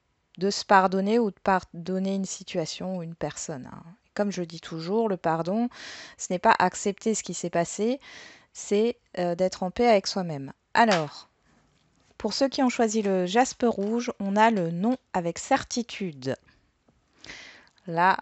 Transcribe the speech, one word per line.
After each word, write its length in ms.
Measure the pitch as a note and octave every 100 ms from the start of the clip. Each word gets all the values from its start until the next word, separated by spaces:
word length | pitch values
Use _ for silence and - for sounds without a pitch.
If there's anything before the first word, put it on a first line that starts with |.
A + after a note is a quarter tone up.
| _ _ _ -
de 100 | F#3+
se 160 | -
pardonner 540 | - G3 F#3 F#3+ G3 A#3
ou 120 | A3
de 80 | -
pardonner 760 | - F#3+ - E3+ E3+ F#3 F#3+
une 100 | G3
situation 720 | F#3+ - F#3 F3+ D#3+ - F#3 F#3
ou 60 |
une 120 | E3
personne, 540 | E3 D3+ - - C#3 -
hein. 120 | - E3 F3+ _
Comme 180 | - G#3
je 100 | F3+
dis 200 | E3+ E3
toujours, 480 | - E3 E3 G#3+ A3+
le 80 | F3+
pardon, 500 | E3 E3 E3 G#3+ A#3+ - - - - -
ce 160 | -
n'est 60 | F3+
pas 180 | A3+ -
accepter 560 | F3+ - G#3 F#3+ A3+
ce 80 | G#3
qui 120 | -
s'est 160 | F3 F3
passé, 500 | E3+ E3+ - A3 C4+ - - - - _
c'est, 420 | - - G#3 A3+ - _ -
euh, 160 | F3
d'être 280 | F3 F#3 -
en 80 | F#3
paix 180 | - A#3+
avec 180 | G#3 -
soi-même. 480 | G3+ F3 C#3+ C3+ - _
Alors, 540 | - A#3 F3+ D3 - - _ _ _ _ _ _ _ _ -
pour 160 | A3
ceux 160 | - C4+
qui 120 | -
ont 60 | B3+
choisi 320 | - A3+ G#3+
le 240 | G3+ F#3+
jaspe 400 | F3+ G#3+ C4 - A#3+
rouge, 460 | G3 G3+ A#3 A#3+ -
on 160 | G3 G3+
a 140 | A3
le 200 | G#3+ E3
non 280 | E3+ G#3+ C4 _
avec 240 | F#3+ E3+ -
certitude. 1000 | - C4+ - B3 A3+ - F#3+ C#3 C3 B2 _ _ _ _ _ _ _ _ - - - - _ _ -
Là, 320 | E3 F#3 -